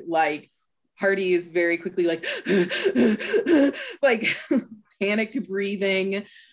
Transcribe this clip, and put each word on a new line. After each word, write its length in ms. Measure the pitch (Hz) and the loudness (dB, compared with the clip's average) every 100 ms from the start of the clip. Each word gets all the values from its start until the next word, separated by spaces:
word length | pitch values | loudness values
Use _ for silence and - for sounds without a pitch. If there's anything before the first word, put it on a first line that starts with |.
| - | -4
like, 420 | 165 156 151 147 _ _ _ _ _ | 0 0 -2 -8 _ _ _ _ _
Hardy 380 | 196 196 190 | 0 0 2
is 180 | 180 170 | 0 0
very 260 | 165 170 170 | 0 0 0
quickly 280 | 170 175 175 | -2 -2 0
like, 200 | 165 165 | 0 -4
<gasps> 1700 | - - - 180 - 427 - 233 214 - - - 320 277 - - 480 | -8 0 2 2 0 -2 2 2 2 0 0 4 4 4 2 -8 -2
like, 240 | 277 233 208 - - | 2 2 0 -4 -2
<laughs> 520 | 277 - - _ _ | -2 -2 -8 _ _
panicked 460 | 196 208 220 247 180 | -2 -2 -2 -4 -6
breathing, 800 | 190 196 202 196 190 190 190 208 - - | -4 -4 -2 0 0 0 -2 -6 -14 -20